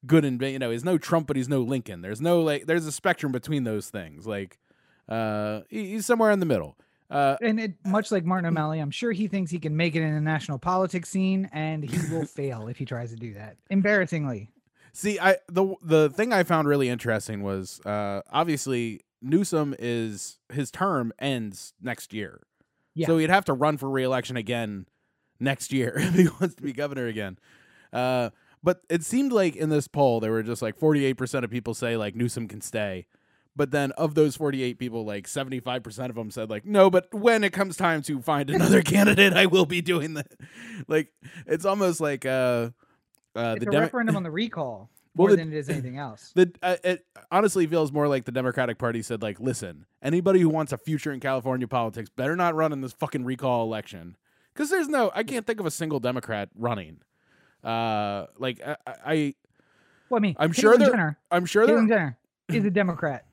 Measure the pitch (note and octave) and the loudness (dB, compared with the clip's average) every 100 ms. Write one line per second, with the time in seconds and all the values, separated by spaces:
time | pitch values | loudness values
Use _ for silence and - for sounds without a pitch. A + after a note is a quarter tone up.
0 | B2+ D#3+ D3 B2 C3+ C3+ B2+ A#2 D#3 F3 | 6 4 4 -2 -4 -4 -4 -2 0 0
1 | - E3 C#3 C#3 B2+ C#3 A#2+ C3 A2+ F2+ | 2 0 0 -4 0 -2 0 -4 -6 -12
2 | F2+ G#2+ D#3+ F3 D#3+ D3 - E3 D#3 C#3+ | -10 -4 0 2 2 -2 -2 -2 -2 -4
3 | F#3 F3 D3 B2+ C3 D3+ A#2+ G#2+ - G#2 | -2 0 -2 -4 -4 -4 -2 -4 -6 -12
4 | E2 D2+ F#2+ G#2 F#2+ _ _ _ _ _ | -12 -14 -8 -8 -8 _ _ _ _ _
5 | - A2+ A2 G#2+ G#2+ G#2+ E2+ G#3+ G3 A3 | -8 -4 -2 -2 -4 -6 -8 -10 -6 -6
6 | G3+ A#3 A3 G3+ F3 A2+ D2+ - _ _ | 0 2 4 4 2 0 -2 -12 _ _
7 | _ C#3+ C#3 C#3 A3+ A3 A3 E3+ G3 G3+ | _ 0 2 2 0 0 -2 -6 -2 -2
8 | G#3 G3+ E3 F#3 E3+ E3+ D3+ D#3+ C#3+ - | 0 -2 0 -2 0 0 0 -2 -4 -4
9 | A#3+ F#3+ G#3 G3 F3 E3+ D#3 D3+ E3+ D#3+ | -4 -2 -2 -2 -4 -4 -4 0 0 0
10 | D#3+ D3+ D3+ D#3 - C#3 F3+ F#3 F#3 F3+ | -2 0 0 -2 -4 -6 -2 0 0 -2
11 | E3 F#3+ F#3+ F#3+ F#3+ D3+ D#3 D#3 C#3+ E3 | -4 -2 0 0 -2 -4 -4 -4 -4 -2
12 | D3+ D#3+ D3+ - C#3 A#2 A2 B2 C3 A#2+ | -2 -4 -6 -6 -6 -6 -10 -10 -8 -8
13 | A#2 A2+ A#2 G#2+ G#2+ - _ G3 G3 G#3 | -8 -12 -12 -12 -16 -20 _ 0 2 2
14 | F3 E3 C#3+ A2+ G#2+ _ _ _ _ - | 2 -2 -4 -6 -10 _ _ _ _ -6
15 | G3+ G3 F3+ F#3 - F3 F#3+ F#3+ E3 D#3 | -4 2 4 4 2 0 0 0 4 6
16 | D3+ C3 A3+ G#3+ E3+ E3 D3 C#3+ C3 B2 | 6 2 2 2 4 2 4 4 2 0
17 | A#2 A2 - G#2+ G2+ G2 F#2 - G#2 G#2 | 0 -2 -2 -6 -4 -4 -6 -10 -6 -4
18 | G2+ G2 - C#3 E3+ D3 C3+ B2 A#2 G#2 | -2 -6 -4 -2 0 -2 -2 -2 -2 -8
19 | _ _ B2+ E3 G3+ E3 D3 C3+ A#2+ A#2+ | _ _ 0 0 2 0 -2 -4 -4 -2
20 | A2+ G2+ - - _ C3 C3 - G3 D#3 | -4 -6 -14 -16 _ -6 -6 -2 -2 0
21 | A#2 - C#3 C3 A2 F#2+ - _ A#2 A#2+ | -4 -6 -4 -4 -6 -10 -20 _ -10 -10
22 | - G#2+ G2 - _ _ _ _ _ D#3 | -10 -10 -10 -12 _ _ _ _ _ -4
23 | D#3+ E3 D#3+ F#3+ F#3+ C3+ D3+ D3 C3+ C3+ | 2 2 4 2 2 0 2 0 -2 -2
24 | B2+ B2+ - B2+ A2 A#2+ A2 G2 F#2 _ | 0 -2 -2 -6 -4 -4 -4 -8 -14 _
25 | _ _ _ _ C3 C3+ - C3+ B2 - | _ _ _ _ -2 -2 -2 -2 -2 0
26 | F3 F3+ F3 - F3+ - - B2 D3 C3+ | 0 6 4 4 -4 -4 -10 -6 -6 -4
27 | A#2+ G#2+ G2+ F#2 _ _ _ _ _ A#2+ | -6 -4 -8 -10 _ _ _ _ _ -2
28 | B2+ B2+ A#2 _ _ _ E3 F3+ _ E3+ | 0 0 -2 _ _ _ -2 -2 _ -4
29 | D#3 A#3+ C#4 A#3 F#3 B2+ D#3 D3+ C3 D3 | 0 0 2 2 2 0 0 0 0 2
30 | C#3 A#2 A2 A2+ A2 A#2 A2+ - D#3 D3 | 2 2 0 -2 -2 -4 -6 0 2 4
31 | C3+ B2+ B2+ C#3 A#2+ A#2+ A#2 A2+ A#2+ A#2 | 2 0 -4 -4 -4 -6 -6 -4 -2 -2
32 | G#2 G2+ A#2+ B2 A2 G#2+ - A2+ G#2 F#2 | -4 -2 -2 -2 -10 -10 -8 -4 -4 -6
33 | - _ _ _ _ - C#3+ C#3+ C#3 - | -12 _ _ _ _ -4 -2 0 -2 -2
34 | D#3 D3+ D3+ C3 D3+ C3+ B2+ A2+ B2 A2+ | -2 0 -2 -2 -4 -2 -4 -6 -8 -6
35 | G#2+ G2+ F#2+ C#3+ C3+ C3 A#2+ B2+ A2+ G2+ | -6 -8 -8 -8 -6 -6 -4 -6 -6 -10
36 | B2+ A2+ A2 A#2 A2 G#2+ F#3+ G#3 F#3+ F3+ | -8 -8 -10 -8 -8 -8 0 8 8 8
37 | F#3 G#3+ A3 A3+ G3+ F3+ G3 E3+ F3+ D#3+ | 2 2 4 4 2 0 -2 0 0 0
38 | D3 C#3+ B2 D3 C#3 F3+ E3+ G3 D#3 F#3+ | -2 -4 0 0 2 4 6 6 6 6
39 | G#3 G#3 G3 F3+ F#3+ F#3 D#3+ F3 E3 E3+ | 6 8 6 8 6 6 4 2 0 0
40 | D3+ D3+ C#3 - C#3 - A#3 A3 C#3 D#3 | -2 -6 -10 -16 -20 -20 -16 -14 -2 -2
41 | D3+ _ - F3 C3+ D#3+ F#3+ G3+ F#3 E3 | -2 _ -20 -20 -4 -2 0 2 2 2
42 | D#3 C#3 C3+ C3 B2+ A#2+ A#2 - _ _ | -2 -2 -2 0 2 2 -2 -8 _ _
43 | _ _ _ - A#2 A2 A2+ C#3+ E3 B3 | _ _ _ -4 -2 -2 2 2 2 0
44 | A3+ - E3+ D#3 A3+ F#3 C#3 G#2+ G#2 _ | 0 -2 -2 -4 -6 -4 -8 -8 -16 _
45 | _ - G3 G3 D#3+ D3+ C#3 D#3 B2+ C3 | _ 2 4 4 2 -8 -6 -6 -6 -10
46 | C#3 G#2+ - - F3+ - F3+ F3+ F3+ F3+ | -12 -14 -4 2 2 2 -4 -2 -2 -4
47 | _ - - F3+ G#3 F#3+ D#3+ E3 D#3 D3 | _ -20 0 2 4 2 2 2 0 0
48 | D3 C3+ B2 B2 B2+ A#2+ B2+ A2 A#2+ A#2 | 0 0 -2 -2 -2 0 -2 -2 -4 -4
49 | G#2+ A2+ A2 F#2+ A#2+ A#2+ G2 D2 - _ | -6 -6 -6 -4 -4 -4 -8 -14 -20 _
50 | C3+ E3+ F#3 F#3 E3 D#3+ D3+ B2+ - D3+ | -2 0 4 6 6 2 -4 -6 -4 -4
51 | D#3 C3+ C#3 C3 B2 B2+ A#2+ B2+ A2+ G#2+ | -4 -6 -4 -4 -2 -4 -2 -2 -2 -6
52 | G#2 - C3 F3 F3 D#3+ D#3+ C#3+ C3 - | -12 -4 -2 0 0 2 0 0 -8 -6
53 | D3+ C#3+ B2 B2+ C3+ B2 A2+ A2 - F#2+ | -6 -4 -4 -2 0 0 0 -4 -8 -16
54 | E2+ F2+ _ _ _ - D4 F#4 D4 D4+ | -18 -20 _ _ _ -6 -2 0 0 2
55 | G#3+ - A3 B3+ A3 A3 F3 - D#3+ C#3+ | 2 0 -4 -4 -4 -4 -4 -4 -4 -2
56 | A#2+ B2+ - G#2+ G2 - A#2 A2 D#2+ D#2+ | -2 -4 -4 -6 -6 -4 -4 -4 -8 -18
57 | _ _ _ _ _ _ - A2+ A2+ G#2+ | _ _ _ _ _ _ -6 -2 0 0
58 | G#2 G2+ F2 _ B2+ A#2+ - D3+ - B2 | -2 -4 -8 _ -8 -8 -10 -10 -12 -12
59 | - D#3 C#3+ C3+ _ _ _ _ _ _ | -2 0 0 -4 _ _ _ _ _ _
60 | _ A#3+ G#3 D3 D#3+ E3 G#3+ A#3+ G3 G#3 | _ 0 0 2 0 4 8 8 8 6
61 | D#3+ D3 _ F3 F3+ G#3 A3 A3+ A3 A3 | 0 -4 _ 0 2 4 6 6 4 2
62 | D3+ A#2+ _ _ - F3 G3+ F#3 F#3 E3+ | 0 -8 _ _ -4 0 2 2 0 0
63 | D#3 C3 _ | -4 -4 _